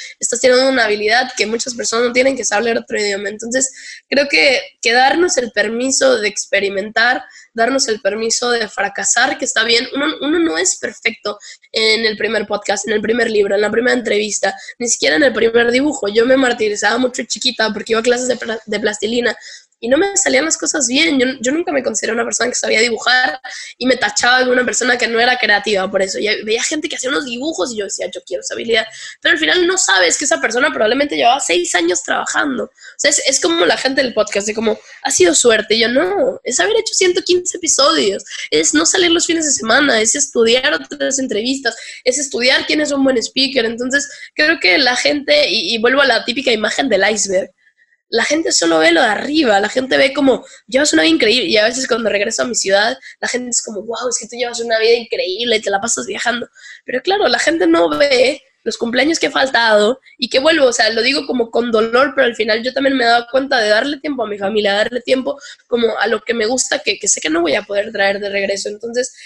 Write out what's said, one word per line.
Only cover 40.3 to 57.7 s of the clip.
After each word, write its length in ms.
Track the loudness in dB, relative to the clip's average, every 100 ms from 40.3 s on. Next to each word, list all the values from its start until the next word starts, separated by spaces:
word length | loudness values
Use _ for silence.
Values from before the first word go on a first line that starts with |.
| 2 4 4 2
otras 440 | -2 -6 -6 -4 -2
entrevistas, 560 | -4 -4 -4 -4 -4 -6 -10 -8
es 140 | -4 -2
estudiar 480 | -4 -2 2 2 2
quién 140 | -2
es 100 | 0
un 100 | 2
buen 140 | 2 2
speaker". 480 | -2 -2 -2 0
Entonces, 440 | -2 -2 -2 -2 -2 -12 -10
creo 260 | 0 0 2
que 160 | 2 2
la 180 | 2 2
gente, 520 | 0 0 2 2 2
y, 260 | 0 -2
y 40 | 0
vuelvo 240 | 2 2
a 40 | 2
la 180 | 2 -2
típica 260 | -4 -2
imagen 360 | 0 -2 -2 0
del 200 | 2 2
iceberg, 400 | 0 -2 -2 -4 _ _ _ _ _ _
la 160 | -2
gente 260 | 0 0 0
solo 260 | 0 2 4
ve 100 | 4
lo 80 | 4
de 40 | 4
arriba, 520 | 0 -2 0 4 2
la 80 | 2
gente 280 | -2 0 2
ve 160 | 2
como, 320 | 4 2 2 -2 -20 -4
"Llevas 260 | 0 2
una 100 | 4
vida 120 | 4
increíble", 340 | 4 4 2 2
y 80 | 2
a 80 |
veces 220 | 2 0 -2
cuando 240 | -2 0
regreso 320 | 0 -2 -2
a 40 | -2
mi 80 | -2
ciudad, 420 | 2 2 2 -2 -12 -10
la 80 | -6
gente 220 | -4 -4
es 120 | -6
como, 200 | -6 -8
"Wow, 260 | -8 -6 -4
es 80 | -6
que 80 | -8
tú 80 | -6
llevas 240 | -6 -4
una 180 | -2 2
vida 140 | 4
increíble, 640 | 4 2 -4 -2 -2 0 0
te 100 | 0
la 100 | -2
pasas 260 | -2 -4 -6
viajando". 420 | -4 -2 -4 -6 _ -20 -20
Pero 160 | -8 -4
claro, 260 | 0 2 2
la 100 | 2
gente 280 | 0 2
no 220 | 4